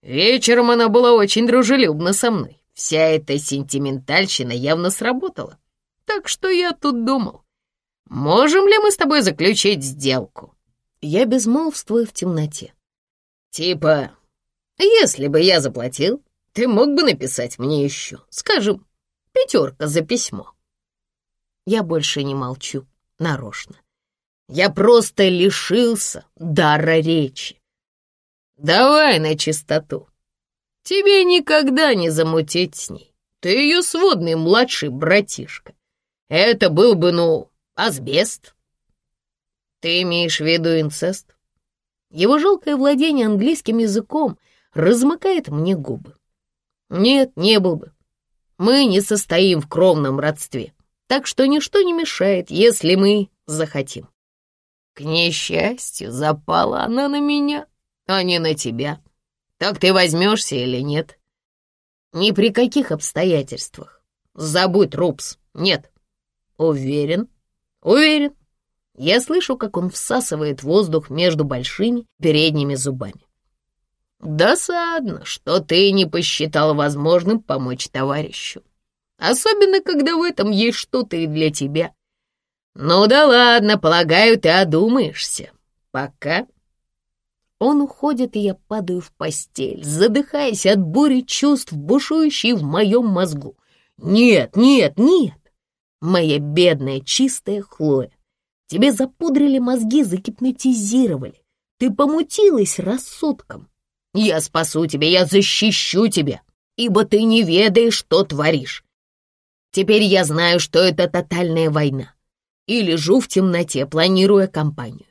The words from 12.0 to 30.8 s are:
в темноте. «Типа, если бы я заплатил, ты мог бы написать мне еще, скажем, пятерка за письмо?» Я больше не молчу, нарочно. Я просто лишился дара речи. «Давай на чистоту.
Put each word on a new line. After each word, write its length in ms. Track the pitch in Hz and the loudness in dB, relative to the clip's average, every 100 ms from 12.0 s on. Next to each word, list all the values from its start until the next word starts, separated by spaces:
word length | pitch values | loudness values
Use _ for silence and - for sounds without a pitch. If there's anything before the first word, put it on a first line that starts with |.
в 80 | 226 | -2
темноте. 600 | - 180 165 151 - - _ _ _ _ _ _ _ _ | -6 -4 -4 -4 -8 -18 _ _ _ _ _ _ _ _
«Типа, 600 | - 170 165 151 151 131 _ _ _ _ _ _ - | -6 -6 -2 0 0 -2 _ _ _ _ _ _ 0
если 500 | 392 453 349 - 143 | 4 4 4 0 0
бы 140 | 156 | 2
я 180 | 180 170 | 4 2
заплатил, 640 | 135 127 123 131 165 277 _ _ _ | -2 -6 -8 -2 -2 -4 _ _ _
ты 140 | - 247 | -4 0
мог 260 | 214 294 | 2 2
бы 100 | 285 | 2
написать 560 | 302 175 131 - 120 - | 0 -2 -6 -6 -8 -6
мне 240 | 131 151 | -4 -2
еще, 360 | 139 - - - _ | -4 -6 -14 -16 _
скажем, 560 | - - 370 208 202 _ _ _ _ _ | -10 -2 -2 0 -4 _ _ _ _ _
пятерка 540 | 508 523 220 139 _ 151 | -2 0 0 -2 _ -4
за 140 | 160 | -4
письмо?» 520 | 156 247 - 98 - _ _ _ _ _ _ _ _ _ _ _ | -2 -6 -6 -12 -16 _ _ _ _ _ _ _ _ _ _ _
Я 180 | - 220 | -4 -4
больше 400 | 170 165 143 147 | -2 -4 -4 -6
не 120 | 139 | -6
молчу, 500 | 139 127 131 - 135 135 _ _ _ | -6 -8 -10 -12 -12 -14 _ _ _
нарочно. 560 | 165 143 110 - - - _ _ _ _ _ _ _ | -6 -6 -10 -16 -18 -20 _ _ _ _ _ _ _
Я 220 | 143 190 | -2 -2
просто 600 | - 208 240 - - 190 | 2 6 6 4 0 2
лишился 960 | 180 190 - - 226 240 226 - - _ | 4 0 0 -2 0 2 0 -6 -10 _
дара 640 | _ 165 151 156 151 156 160 | _ -4 0 2 2 2 0
речи. 600 | 160 165 135 - - _ _ _ _ _ _ _ _ _ _ _ | 2 -2 -2 -8 -16 _ _ _ _ _ _ _ _ _ _ _
«Давай 640 | 147 185 262 302 302 175 | 2 4 6 6 4 2
на 180 | 156 156 | 0 -2
чистоту. 680 | - 151 - 151 151 - _ _ _ _ _ _ _ _ | -2 -4 -4 -4 -4 -14 _ _ _ _ _ _ _ _